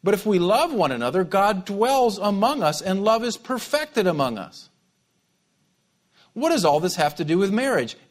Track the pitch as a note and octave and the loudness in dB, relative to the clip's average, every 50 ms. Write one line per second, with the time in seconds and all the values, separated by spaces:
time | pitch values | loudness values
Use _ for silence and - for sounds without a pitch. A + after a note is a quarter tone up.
0 | - F#3 G#3 G3 - G#3+ G#3 F3+ E3+ F3+ G#3 B3+ D#4+ F4 D4+ A3 E3+ C#3 C3 A#2+ | 2 2 0 2 2 0 2 2 2 2 2 2 2 0 0 0 0 0 0 -2
1 | A#2+ B2 D3+ F#3 F#3 D#3+ - G3 G3 G#3 G#3+ F#3+ F#3 - G3+ G3 A3 B3+ C4+ C4+ | -2 -2 0 0 -2 0 0 2 2 2 0 -2 -6 -8 -2 0 0 2 2 2
2 | B3+ A#3 G3+ G3+ F#3 G#3 G3+ G3 G#3 F#3 - C#4+ F3 D3+ D3+ - - F#3+ F#3+ G3 | 2 2 0 0 -2 -2 0 2 0 0 0 0 0 0 0 -2 -4 -2 -2 0
3 | G3+ G#3+ A3 A3+ A3+ B3 - - - - C4 A3+ - - - D4 D4+ D4+ - A#3 | 2 2 2 2 0 -4 -6 -8 -8 -8 -6 -6 -4 -2 -2 -2 -2 -2 -2 0
4 | G3 F#3 E3 D3 C#3 B2+ A#2 G#2 E2+ - - - - _ _ _ _ _ _ _ | 0 0 2 0 -2 -2 -2 -6 -10 -14 -16 -20 -20 _ _ _ _ _ _ _
5 | _ _ _ _ _ _ _ _ _ _ _ _ _ _ _ _ _ _ _ _ | _ _ _ _ _ _ _ _ _ _ _ _ _ _ _ _ _ _ _ _
6 | _ _ _ _ _ _ _ A3 C4+ E4 E4+ C#4 E3 D#3 C#3+ D#3 E3 F#3 - - | _ _ _ _ _ _ _ -2 0 0 0 4 4 4 4 4 0 -2 0 0
7 | D#3 D3 - - F3 D3+ E3 F3+ G3 G3 G3 A3 C4 C4+ B3 E3 B2 A2+ - - | 0 0 0 -2 -2 0 2 2 2 2 0 0 0 0 0 0 -2 -4 -8 -16
8 | _ _ | _ _